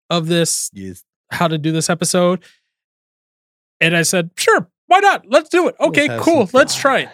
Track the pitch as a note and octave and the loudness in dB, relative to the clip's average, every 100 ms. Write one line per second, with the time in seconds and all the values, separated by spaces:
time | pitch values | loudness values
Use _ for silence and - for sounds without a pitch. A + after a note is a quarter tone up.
0 | - E3+ D#3+ E3+ E3 - - G2+ F#2+ F2+ | -6 -4 -2 -2 -2 -4 -8 -12 -14 -16
1 | _ _ - - E3+ D#3 D#3 D#3+ D#3+ E3 | _ _ -12 -4 -2 -2 -2 -2 -2 -4
2 | E3+ F#3 F3 F3+ - _ _ _ _ _ | -2 0 0 -2 -8 _ _ _ _ _
3 | _ _ _ _ _ _ _ - D#3+ E3+ | _ _ _ _ _ _ _ -4 0 0
4 | D#3 F#3 E3+ - - G4 - _ - F4+ | 0 -2 -4 -2 0 0 -2 _ 2 4
5 | G4+ - - C#4 D#4 E4+ D#4+ - D4 - | 4 0 0 0 2 0 0 0 -2 0
6 | D4 A#2 D4+ E4 G3 B3+ D#4 - C#4 A#3 | -2 -2 0 2 2 2 2 0 -2 -2
7 | B2+ | -4